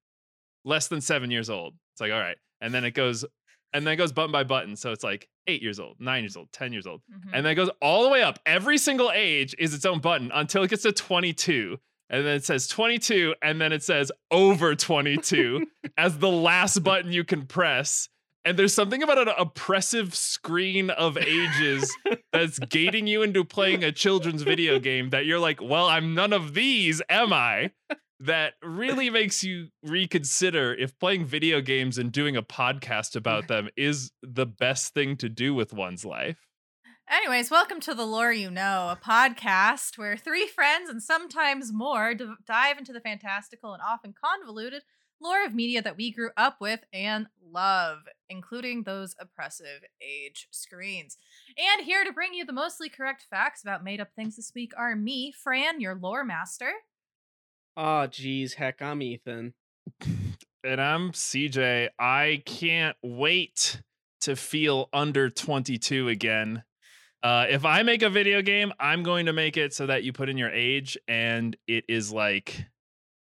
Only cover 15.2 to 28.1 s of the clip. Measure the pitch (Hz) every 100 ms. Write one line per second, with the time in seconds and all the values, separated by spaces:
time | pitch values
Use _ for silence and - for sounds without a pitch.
15.2 | - 147 120 139 160 _ - - 175 147
16.2 | 190 170 165 180 196 196 190 190 175 175
17.2 | 165 165 135 175 165 127 143 - - _
18.2 | _ _ 165 180 196 214 202 262 302 269
19.2 | 226 175 170 - - 190 185 233 185 -
20.2 | - - - 170 190 190 185 151 165 143
21.2 | 135 165 170 143 147 135 139 - 392 -
22.2 | - 165 165 135 127 160 180 214 214 214
23.2 | 208 190 170 202 190 190 156 143 196 190
24.2 | 165 156 147 160 160 135 131 131 127 135
25.2 | 151 170 165 147 120 160 175 160 160 165
26.2 | 208 202 147 165 262 240 170 156 - 196
27.2 | 226 151 120 104 175 _ - 294 _